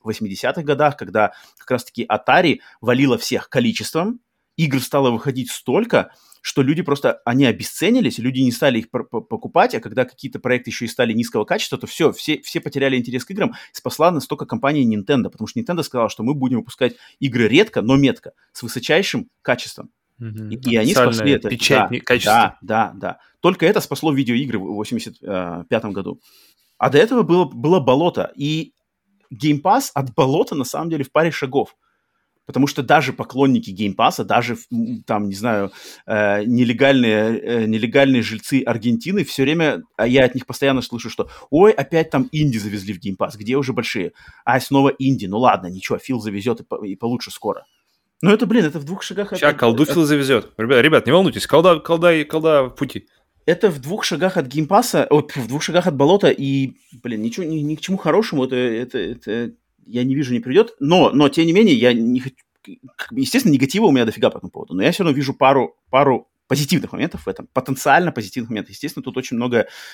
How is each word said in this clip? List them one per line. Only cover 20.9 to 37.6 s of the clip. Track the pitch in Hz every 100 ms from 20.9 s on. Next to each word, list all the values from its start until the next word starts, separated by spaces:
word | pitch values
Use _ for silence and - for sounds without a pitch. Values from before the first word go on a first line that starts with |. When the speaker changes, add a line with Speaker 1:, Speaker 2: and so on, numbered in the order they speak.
Speaker 2:
Официальная | 175 123 113 139
Speaker 1:
спасли |
это. | 135 107
Speaker 2:
печать | 127 - 110 95
Speaker 1:
Да, |
Speaker 2:
не-, | 120
качества. | - 123 107 113 98
Speaker 1:
да, | -
да, | - 110 107 98
да. | 95 - _ _
Только | 175 185 165
это | 214
спасло | - 139 156
видеоигры | 139 123 120 139 110
в | 92
восемьдесят | 104 107 117 110 - - 95 90 85 85
пятом | 113 110
году. | 98 95 92 _ _ _ _ _ _
А | 127
до | 139
этого | 220 247
было, | 165 175 170
было | 117 135 185
болото. | 127 131 170 113 90 -
И | 143 156 - _ _ _ _ _ _
Game | 107 151 147
Pass | 185 220 -
от | 131 131
болота, | - 131 151 - 147
на |
самом | 127 147 170
деле, | 160
в | 135
паре | 151 165
шагов. | - 135 135 104 _ _ _ _ _ _ _ -
Потому | 190 139
что | -
даже | 123 147 131
поклонники | 135 120 127 139 123 113
Game | 95 104 95
Pass'а, | 123 180
даже, | 101 110 120 110 -
м, | 117 117 113 -
там, | 107 104
не | 98
знаю, | 117 107 98 - - - -
э, | 107 104 101
нелегальные, | 107 123 120 117 139 139 120 107 110 113
э, | - 120